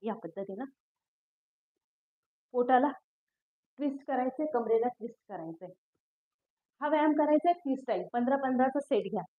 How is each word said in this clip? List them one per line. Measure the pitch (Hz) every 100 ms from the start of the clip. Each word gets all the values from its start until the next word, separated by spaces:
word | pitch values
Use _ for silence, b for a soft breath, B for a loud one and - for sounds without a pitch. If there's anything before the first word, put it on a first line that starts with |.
या | 214
पद्धतीनं | 220 165 196 202 196 277 _ _ _ _ _ _ _ _ _ _ _ _ _ _ _ _ _ _
पोटाला | 247 247 254 285 - _ _ _ _ _ _ _ -
ट्विस्ट | 285 269 -
करायचंय, | 254 254 262 302
कमरेला | 240 220 226 247
ट्विस्ट | - 214 - -
करायचंय. | 185 165 165 180 - _ _ _ _ _ _ _ _ _ -
हा | 294
व्यायाम | 302 302
करायचा | 302 302 302 349
आहे | 349
तीस | 269 262 -
टाइम, | 185 -
पंधरा | 240 247 277
पंधराचा | 262 254 262 285
सेट | 277 220 196
घ्या. | 214 170